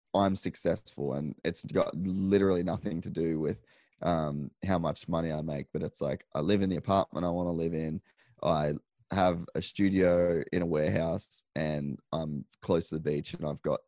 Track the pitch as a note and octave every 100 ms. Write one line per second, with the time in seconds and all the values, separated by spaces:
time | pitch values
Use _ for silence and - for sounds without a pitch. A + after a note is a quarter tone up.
0 | _ F#2+ G2 F#2+ F#2 - F2 E2 - -
1 | C#2+ C2+ D2 - - - - F#2+ - D#2+
2 | F#2+ F#2 F#2+ G2 G2 F2+ F2 E2 - E2
3 | E2+ D#2+ E2 D#2 D#2 A2 _ _ _ -
4 | E2+ E2 D2+ D2 C#2 - F#2 F2+ D#2+ D2
5 | - E2+ E2 D2+ D#2 C#2+ C#2 D#2+ D#2 -
6 | D2 D2 _ D2+ D#2 G#2 F#2+ E2+ - G2
7 | - - F2 F2 F2+ E2 E2 D#2+ D#2+ D#2
8 | - _ _ - - D#2 D2+ D2 _ _
9 | - F#2+ F#2 E2+ - - - - G2 F#2+
10 | F2+ F2 F2 E2 - F2 E2+ D#2 D#2 G2
11 | E2 F#2 - - _ - D#2 D2 C#2+ C2
12 | - D#2 D#2 D2 - _ - E2+ - D#2+
13 | D#2+ D2 - - D2+ D2 D#2 C#2+